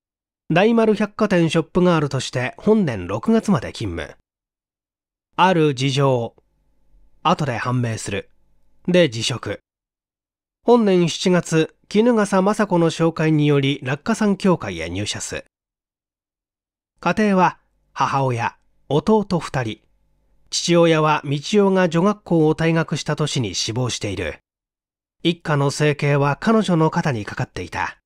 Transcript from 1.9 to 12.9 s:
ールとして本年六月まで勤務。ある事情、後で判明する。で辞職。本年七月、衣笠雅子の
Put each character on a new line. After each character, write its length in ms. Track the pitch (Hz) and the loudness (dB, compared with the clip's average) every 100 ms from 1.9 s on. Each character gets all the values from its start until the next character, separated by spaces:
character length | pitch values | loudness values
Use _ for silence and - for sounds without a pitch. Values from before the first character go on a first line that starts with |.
| 165 | 2
ー 20 | |
ル 80 | 147 | 0
と 120 | 131 | -4
し 100 | - | -6
て 240 | 127 123 - | -6 -6 -4
本 280 | 202 220 | 0 2
年 240 | 170 107 90 | 2 -4 -6
六 240 | 107 - | -6 0
月 180 | 226 220 | 0 2
ま 80 | 160 | -2
で 140 | 82 | -2
勤 240 | - 104 82 | -8 -8 -8
務。 200 | 73 - _ _ _ _ _ _ _ _ _ _ _ | -10 -16 _ _ _ _ _ _ _ _ _ _ _
あ 180 | - 185 | 2 4
る 220 | 175 151 | 4 2
事 160 | 127 139 | 2 -2
情、 460 | 131 139 123 113 - _ _ _ _ _ _ - _ | 2 2 2 -2 -10 _ _ _ _ _ _ -20 _
後 200 | 156 180 | -2 0
で 120 | 139 117 | -2 -4
判 260 | 123 127 | -4 -2
明 160 | 120 107 | -4 -6
す 100 | - | -6
る。 200 | 98 - _ _ _ _ _ - | -8 -8 _ _ _ _ _ 0
で 240 | 180 156 | 2 2
辞 140 | 113 | 0
職。 360 | 107 117 - 98 _ _ _ _ _ _ _ _ _ _ | -6 -6 -8 -12 _ _ _ _ _ _ _ _ _ _
本 220 | - 240 | 2 4
年 240 | 208 180 170 | 4 2 2
七 220 | - 196 | 0 0
月、 440 | 180 - 160 156 - _ | 0 2 0 0 -6 _
衣 240 | 202 233 | 2 2
笠 280 | 226 202 190 | 2 2 2
雅 240 | 190 214 214 | 0 0 0
子 120 | 175 | 2
の 120 | 165 | 0